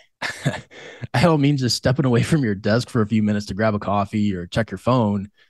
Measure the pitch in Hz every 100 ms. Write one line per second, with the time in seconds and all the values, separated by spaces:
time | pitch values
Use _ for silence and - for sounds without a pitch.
0 | _ _ - - - - - - - -
1 | - 127 170 156 139 143 123 - 131 127
2 | 131 117 117 160 117 98 104 117 117 123
3 | 104 110 104 104 104 95 110 104 95 101
4 | 98 107 104 90 87 120 110 95 120 127
5 | 107 101 95 _ _